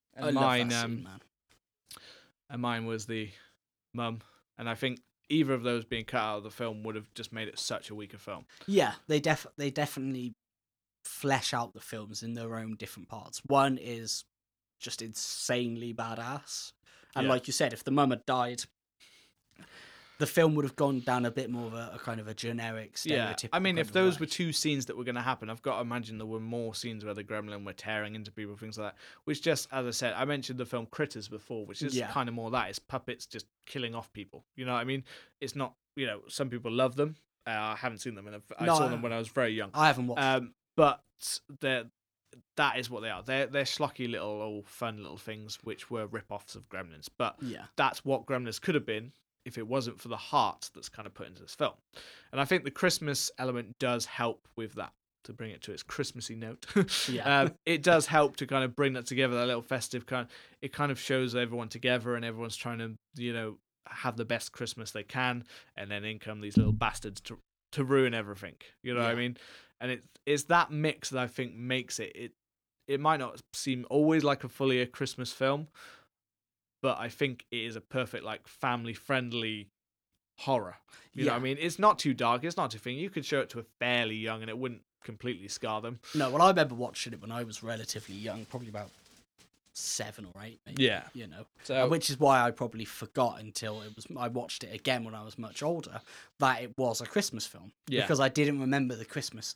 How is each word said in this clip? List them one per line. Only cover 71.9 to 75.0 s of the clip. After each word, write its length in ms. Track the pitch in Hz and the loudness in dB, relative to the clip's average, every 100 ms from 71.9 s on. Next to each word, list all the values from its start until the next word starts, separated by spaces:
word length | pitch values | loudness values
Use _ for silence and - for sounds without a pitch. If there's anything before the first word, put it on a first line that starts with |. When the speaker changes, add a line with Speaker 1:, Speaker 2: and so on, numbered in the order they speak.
| - | -6
Speaker 1:
it, 100 | 107 - | -8 -10
it, 160 | 117 _ _ _ _ _ - | -12 _ _ _ _ _ -2
it 100 | 139 | 0
might 200 | 151 156 | 2 2
not 220 | 120 117 - | 0 -10 -12
seem 340 | - 139 127 120 | -6 -2 -2 2
always 340 | 143 151 160 | 6 8 8
like 180 | 143 135 | 6 2
a 60 | 123 | -2
fully 320 | - 135 127 | 0 2 4
a 60 | 123 | 2
Christmas 460 | - | -2